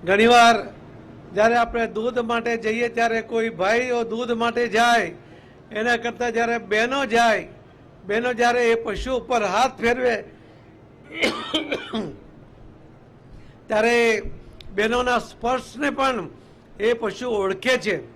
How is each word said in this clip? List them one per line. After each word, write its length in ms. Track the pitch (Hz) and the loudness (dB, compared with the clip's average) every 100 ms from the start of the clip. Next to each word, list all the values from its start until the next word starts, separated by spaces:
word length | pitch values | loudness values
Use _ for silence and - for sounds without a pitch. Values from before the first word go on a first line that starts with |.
| 170 | 0
ઘણીવાર 480 | 202 226 240 233 220 - - - - - - - 185 | 4 6 8 8 6 0 -16 -20 -20 -20 -20 -10 2
જ્યારે 220 | 220 240 | 4 4
આપણે 220 | 233 233 226 190 | 2 0 -4 -2
દૂધ 220 | 226 247 226 | -4 -2 -2
માટે 240 | 233 233 233 | -2 -2 -4
જઈએ, 240 | 214 220 240 226 | -2 -2 -2 0
ત્યારે 220 | 233 226 220 | 0 0 -2
કોઈ 200 | 226 226 165 | -4 -4 -2
ભાઈઓ 400 | 185 226 254 240 220 | 0 0 0 -2 -2
દૂધ 180 | 220 240 233 | -4 -4 0
માટે 200 | 233 233 240 208 | 0 0 0 2
જાય, 340 | 240 233 175 - - - - - - 214 | 4 4 2 -8 -20 -20 -20 -20 -12 -4
એના 180 | 233 233 | -2 0
કરતાં 300 | 233 233 240 226 | -2 -4 -4 0
જ્યારે 200 | 233 233 196 | 0 -2 -2
બહેનો 300 | 214 233 277 269 233 | 0 0 0 0 4
જાય, 340 | 233 202 - - - - - - 185 | 4 2 -2 -18 -20 -20 -20 -20 -4
બહેનો 220 | 208 240 233 | -2 -2 2
જ્યારે 240 | 240 247 233 | 2 4 2
એ 80 | 233 226 | 2 0
પશુ 260 | 196 254 254 | -6 -4 -4
ઉપર 220 | - 240 | 0 0
હાથ 320 | 208 190 262 - | 0 2 0 0
ફેરવે, 340 | 226 247 254 214 - - - - - - - - - 330 - - - 320 302 269 - 226 180 - - - - - - - - - - - - - - - - | -2 0 0 -2 -6 -20 -20 -20 -20 -20 -20 -20 -16 -4 -2 -2 -6 -6 -4 -6 -6 -6 -6 -10 -20 -20 -20 -20 -20 -20 -20 -20 -20 -20 -20 -20 -20 -20 -2
ત્યારે 300 | 214 226 240 233 214 - - - - - 196 | 0 2 4 2 0 -4 -12 -16 -20 -10 -4
બહેનોના 460 | 220 240 247 240 - | 0 0 0 -2 -4
સ્પર્શને 600 | - 233 254 - 233 285 277 | -8 -4 -4 -6 -6 -4 0
પણ 280 | 269 247 160 - - - - - | -2 -2 -8 -16 -20 -20 -20 -4
એ 100 | 214 226 | -2 0
પશુ 320 | 226 190 254 214 | -4 -6 -4 -2
ઓળખે 320 | 190 190 233 254 247 | -2 -2 0 0 0
છે. 120 | 170 - | -4 -6